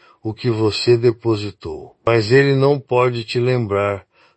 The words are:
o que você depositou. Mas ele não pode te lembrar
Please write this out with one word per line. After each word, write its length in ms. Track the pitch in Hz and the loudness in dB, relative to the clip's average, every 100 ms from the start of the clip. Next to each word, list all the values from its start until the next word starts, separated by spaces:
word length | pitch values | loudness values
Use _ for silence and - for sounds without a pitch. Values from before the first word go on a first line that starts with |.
| _ _ | _ _
o 120 | 110 | -12
que 160 | 107 127 | -6 -4
você 480 | 110 110 98 - 120 | 0 0 0 2 2
depositou. 1000 | 120 113 117 110 104 - 82 78 - _ | 2 0 -2 -4 -4 -12 -14 -14 -16 _
Mas 260 | - 117 104 | 0 0 4
ele 240 | 135 139 | 4 4
não 240 | 135 135 143 | 2 2 0
pode 460 | - 123 127 120 | -2 0 0 -2
te 140 | 110 127 | -6 -4
lembrar 680 | 120 127 110 98 101 98 - _ _ | -2 -2 -2 -2 -2 -4 -10 _ _